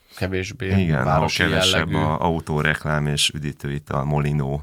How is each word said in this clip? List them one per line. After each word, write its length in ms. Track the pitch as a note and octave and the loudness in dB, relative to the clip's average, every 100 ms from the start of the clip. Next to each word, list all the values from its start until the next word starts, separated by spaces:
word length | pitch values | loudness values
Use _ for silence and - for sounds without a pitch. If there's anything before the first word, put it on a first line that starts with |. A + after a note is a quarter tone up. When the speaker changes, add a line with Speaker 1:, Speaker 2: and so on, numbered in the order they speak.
| _ - | _ -6
Speaker 1:
kevésbé 500 | F#2 F#2 F#2 - F#2+ | -4 -2 -4 -6 0
Speaker 2:
Igen, 280 | G2 F2 | 2 4
ahol 100 | C#2+ | 2
Speaker 1:
városi 340 | B1+ F2+ D#2 - | 2 2 2 0
Speaker 2:
kevesebb 480 | F2 D#2+ F#2+ F#2+ D#2+ | 2 2 2 2 0
Speaker 1:
jellegű. 60 | D#2 | 0
Speaker 2:
a 240 | D#2 D#2 | 0 0
autóreklám 840 | F2 E2 D#2 D2+ D2+ D2+ D2+ D2+ D2 | 0 -2 -2 0 0 0 0 -2 0
és 240 | D2 - | 0 -2
üdítőital, 680 | D2+ D2 C2+ C#2 C#2+ - C#2+ | -2 -8 -6 -6 -6 -4 -4
Molinó. 580 | C#2+ D2 C#2+ D2 C2+ C#2+ | 0 0 0 0 -2 -4